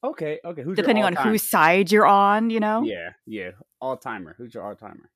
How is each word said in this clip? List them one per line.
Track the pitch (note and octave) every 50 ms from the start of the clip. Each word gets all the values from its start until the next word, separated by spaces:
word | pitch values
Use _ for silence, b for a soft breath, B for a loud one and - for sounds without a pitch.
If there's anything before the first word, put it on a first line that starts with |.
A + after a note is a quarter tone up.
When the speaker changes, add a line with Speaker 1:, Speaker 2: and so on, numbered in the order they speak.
| -
Speaker 1:
Okay, | C4 D4+ - E3 D3+ D3+ D#3+ -
okay. | E3 F3 D#3+ B2
Who's | D3+ F#3+ G3
your | G3
Speaker 2:
depending | - A#3 G#3+ G#3
on | F#3+ F3+
Speaker 1:
all-time? | D#3+ C3+ -
Speaker 2:
whose | A3 G#3+ -
side | - - G3 D#3 D#3+ F3 F#3+ G3+ E3
you're | G3+ G#3 G#3+ -
on, | G3+ G3 G3+ G3 G3+ G#3+ A3 A#3
you | A3+ A3+
know? | G#3+ G#3+ G#3+ A3+
Speaker 1:
Yeah, | C4 - G2+ F2 E2 F2 - _ _ -
yeah. | G#2+ G#2+ F#2 F2+ F#2+ G2 - _ _ _
All-timer. | - C3 C3 G#2 - - A2+ G2+ F2+ D#2 D#2
Who's | _ A#2+ A#2+
your | - A#2 F2
all-timer? | G#2 G#2 - A2 G#2+ - - _ _ _